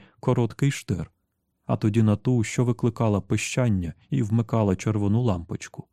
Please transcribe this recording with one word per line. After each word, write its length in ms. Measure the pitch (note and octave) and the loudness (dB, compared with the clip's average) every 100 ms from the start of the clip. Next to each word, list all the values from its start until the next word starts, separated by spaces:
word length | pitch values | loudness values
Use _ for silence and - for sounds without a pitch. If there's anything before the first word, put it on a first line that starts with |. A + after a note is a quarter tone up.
| - _ | -4 _
короткий 520 | - B2 A#2 - C#3 | 0 0 0 0 -2
штир, 400 | - - F2 D#2 _ _ _ _ _ - | -2 -4 -6 -6 _ _ _ _ _ -4
а 120 | A#2+ | 0
тоді 260 | A2 A2 | 2 4
на 120 | G#2+ G#2 | 4 2
ту, 280 | - B2 | 2 0
що 220 | G#2+ - A#2+ | 0 0 0
викликала 560 | A#2 A#2+ - A2+ G#2 | 0 -2 0 0 0
пищання 720 | - G#2+ - - B2 F#2+ E2+ - _ | 0 -4 -2 -2 0 0 -2 -8 _
і 140 | C#3 | -2
вмикала 520 | G#2+ A2+ A2 A2+ G#2 F#2 | 0 0 0 2 2 2
червону 460 | A2 G#2+ G2+ A2 | 0 -2 0 0
лампочку. 680 | B2 F2+ E2+ - - - - | 0 -2 -6 -12 -12 -18 -20